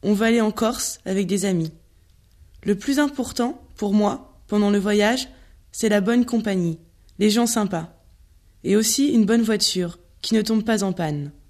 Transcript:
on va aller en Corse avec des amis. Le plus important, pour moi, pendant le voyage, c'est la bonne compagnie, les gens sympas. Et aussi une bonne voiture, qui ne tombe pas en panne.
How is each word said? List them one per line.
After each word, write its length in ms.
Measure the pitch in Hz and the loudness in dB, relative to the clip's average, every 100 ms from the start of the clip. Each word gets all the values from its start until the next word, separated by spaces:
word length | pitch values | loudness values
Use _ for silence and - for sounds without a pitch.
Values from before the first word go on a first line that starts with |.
on 80 | 190 | 0
va 140 | 208 226 | 0 2
aller 160 | 233 | 2
en 100 | 214 | 2
Corse 480 | 214 226 254 - - - | 0 -2 -2 -8 -8 -6
avec 200 | 190 180 | -4 -2
des 200 | 196 196 | -2 0
amis. 260 | 180 160 - _ _ _ _ _ _ - - | -2 -4 -10 _ _ _ _ _ _ -20 -10
Le 140 | - 202 | -2 -2
plus 220 | 240 277 | 0 0
important, 680 | 294 285 240 - 240 - - - | 0 -2 -8 -4 -4 -6 -18 -6
pour 180 | 208 | 0
moi, 440 | 208 208 277 - - - | 2 2 -2 -12 -20 -4
pendant 240 | 208 202 | 0 2
le 80 | 202 | 2
voyage, 500 | 196 208 208 254 254 - - - _ | 2 2 2 0 -6 -14 -20 -20 _
c'est 160 | - 226 | -4 0
la 140 | 208 | 2
bonne 240 | 190 240 247 | 2 2 2
compagnie, 520 | 233 220 190 170 160 - _ - - | 0 0 -2 -2 -4 -12 _ -20 0
les 120 | 208 | 2
gens 160 | 214 233 | 2 0
sympas. 420 | 233 202 170 165 _ _ _ - _ _ _ | 0 -2 -4 -8 _ _ _ -20 _ _ _
Et 120 | - 208 | 0 0
aussi 320 | 220 - 285 | 2 0 2
une 160 | 233 | 4
bonne 180 | 202 233 | 4 2
voiture, 560 | 226 208 - 180 175 - - - | 2 0 0 -2 -4 -8 -20 -12
qui 140 | - | -2
ne 80 | 226 | 0
tombe 200 | 214 220 | 2 0
pas 220 | 220 220 | 0 -2
en 80 | 196 | -2
panne. 400 | 185 160 147 143 - - | -2 -4 -4 -8 -14 -20